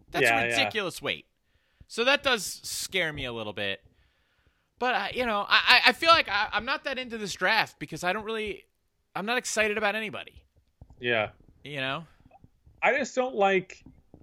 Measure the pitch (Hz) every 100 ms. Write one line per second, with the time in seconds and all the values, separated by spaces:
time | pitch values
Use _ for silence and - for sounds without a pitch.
0 | _ - 120 113 117 117 - 214 185 -
1 | 135 78 - _ _ _ _ _ - -
2 | 247 285 277 233 170 - - - - 190
3 | 160 147 127 117 107 104 101 98 _ _
4 | _ _ _ _ _ _ _ - 247 208
5 | 196 233 247 208 - 214 180 247 220 -
6 | 330 330 - 202 208 208 233 294 294 262
7 | 254 226 202 - 175 220 147 - 156 160
8 | 180 202 208 220 214 - - _ _ _
9 | _ - 202 247 - 220 214 208 208 214
10 | 214 143 - - _ _ _ _ - -
11 | 123 113 104 - - _ 135 143 135 147
12 | 160 _ - - - _ - - 202 269
13 | 247 254 254 240 196 190 185 - - -
14 | _ -